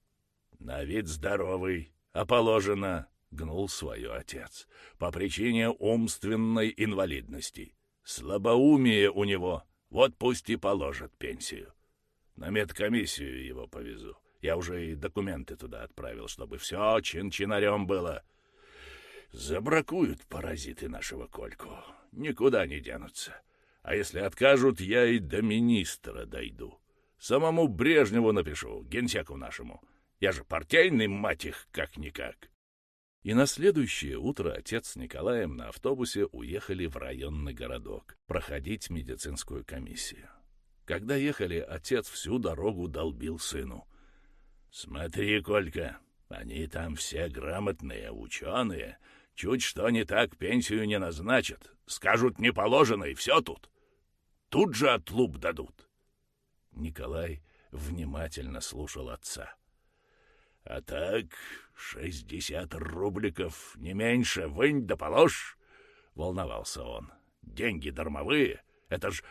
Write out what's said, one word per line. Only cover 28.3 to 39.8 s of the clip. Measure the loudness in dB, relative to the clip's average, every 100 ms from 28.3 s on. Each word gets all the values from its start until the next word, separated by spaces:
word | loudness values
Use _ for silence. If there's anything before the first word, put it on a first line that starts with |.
напишу, | 4 2 -4 -8 -10
генсеку | -6 -2 0 -2 -4 -8
нашему. | -10 -10 -12 -14 _ _ _ 0
Я | 0
же | 0
партийный, | -2 -6 4 6 6 6 2
мать | 0 -2 -2
их, | -6 -12 -10
как-никак. | -6 -6 -6 -12 -8 -10 -12 -20 _ _ _ _ _ _ _
И | 0
на | 4 4
следующее | 4 4 4 2 -2 -4 -4
утро | -4 -2 -4
отец | -4 -4 -6 -6
с | -10
Николаем | -10 -4 -2 0 -2 -6
на | -10
автобусе | -4 -2 0 -2 0 -2
уехали | -2 -8 -6 -4 -4 -4
в | -6
районный | -8 -8 -6 -4 -6
городок | -6 -8 -8 -8 -12 -12 -18 -6
проходить | -6 -4 -6 -6 -6 -6
медицинскую | -8 -8 -8 -8 -8 -8 -10
комиссию. | -10 -10